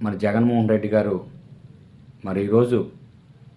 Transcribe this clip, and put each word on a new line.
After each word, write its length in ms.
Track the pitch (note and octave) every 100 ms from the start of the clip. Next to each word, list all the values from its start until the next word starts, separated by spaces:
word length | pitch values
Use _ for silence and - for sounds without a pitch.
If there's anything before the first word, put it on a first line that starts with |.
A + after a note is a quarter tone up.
మరి 140 | G#2+ F#2+
జగన్మోహన్ 520 | G#2 A2+ A#2+ A#2 A2
రెడ్డి 180 | A2 G#2
గారు 380 | G#2+ G#2 F#2 - - - - - - - - - - G2
మరి 180 | F#2+
ఈరోజు 480 | G2+ A2+ B2 A#2 - - - - - - -